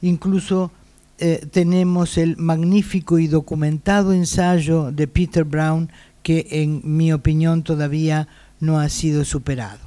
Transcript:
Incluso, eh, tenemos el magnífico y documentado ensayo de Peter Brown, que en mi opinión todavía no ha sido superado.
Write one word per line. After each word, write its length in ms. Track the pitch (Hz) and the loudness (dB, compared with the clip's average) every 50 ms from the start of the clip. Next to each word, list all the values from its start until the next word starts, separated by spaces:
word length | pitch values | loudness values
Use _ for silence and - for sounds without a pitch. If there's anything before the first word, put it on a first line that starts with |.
Incluso, 680 | - 180 175 165 - 185 190 190 - - 196 185 185 170 - _ - _ _ - _ _ _ _ | 0 0 -2 0 0 0 0 0 0 0 0 0 0 -2 -6 _ -20 _ _ -20 _ _ _ _
eh, 300 | 165 170 165 - - 147 | -2 0 0 -2 -4 -4
tenemos 680 | - 185 175 170 180 185 185 180 180 175 175 165 - - | 0 0 2 2 2 2 2 2 2 0 0 0 0 0
el 180 | 165 165 165 | 0 0 0
magnífico 840 | - 165 165 160 160 165 175 190 208 196 - - 190 151 - 170 165 | -2 -2 -2 0 0 2 2 2 2 2 2 -2 -4 -2 2 2 2
y 80 | 165 156 | 2 2
documentado 840 | 147 160 151 - 180 156 151 151 156 156 - - 196 208 202 190 | 2 0 0 -2 -4 -2 0 0 -2 -2 0 0 2 2 2 2
ensayo 800 | 190 185 175 160 - - 180 180 180 175 151 147 165 165 151 131 | 2 2 2 0 0 0 2 2 2 2 2 2 0 0 0 -2
de 160 | 143 147 151 143 | -2 -2 -4 0
Peter 380 | - - 180 165 - 175 160 | 2 0 0 2 2 0 0
Brown, 440 | 151 143 151 156 156 160 160 165 160 - - - - _ _ _ | 0 0 -2 0 0 0 0 -2 -4 -8 -16 -20 -20 _ _ _
que 220 | - 165 165 160 - | 0 0 0 0 -2
en 300 | - 156 156 151 151 147 - | -4 -2 -2 0 -2 -4 -4
mi 300 | 156 151 156 165 160 160 | -2 0 2 2 2 2
opinión 500 | 151 - 160 156 156 160 165 165 165 160 | 2 0 0 0 2 2 2 2 0 0
todavía 640 | - 165 147 147 147 143 156 160 156 156 151 151 151 - - - - _ _ | -2 -2 -2 -2 -2 -2 -2 0 0 0 -2 -2 -4 -10 -20 -20 -20 _ _
no 200 | 156 156 160 156 | -2 0 0 0
ha 100 | 147 147 | 0 -2
sido 340 | 147 - - 160 151 147 143 | -4 -2 -2 0 0 0 -2
superado. 600 | - - 143 123 - 135 127 117 101 92 - - | -2 -4 -6 -4 -4 -6 -6 -6 -10 -12 -16 -20